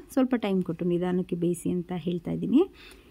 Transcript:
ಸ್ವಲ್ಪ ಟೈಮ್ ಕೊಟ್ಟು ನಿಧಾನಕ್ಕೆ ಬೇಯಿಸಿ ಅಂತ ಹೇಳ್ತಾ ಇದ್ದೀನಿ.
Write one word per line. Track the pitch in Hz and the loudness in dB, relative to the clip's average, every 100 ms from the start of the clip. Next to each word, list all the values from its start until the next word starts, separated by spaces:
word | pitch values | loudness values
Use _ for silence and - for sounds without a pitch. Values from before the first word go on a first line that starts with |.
| 359 | 2
ಸ್ವಲ್ಪ | - 254 247 | 0 2 2
ಟೈಮ್ | 208 190 180 | 0 0 0
ಕೊಟ್ಟು | 165 175 | -2 0
ನಿಧಾನಕ್ಕೆ | 175 180 180 180 175 | 0 0 0 -2 -2
ಬೇಯಿಸಿ | 170 175 175 180 | 0 0 -2 -2
ಅಂತ | 170 180 160 | -4 -4 -4
ಹೇಳ್ತಾ | 175 170 165 | -4 -4 -4
ಇದ್ದೀನಿ. | 185 247 381 - - - - | 4 4 4 0 -20 -20 -20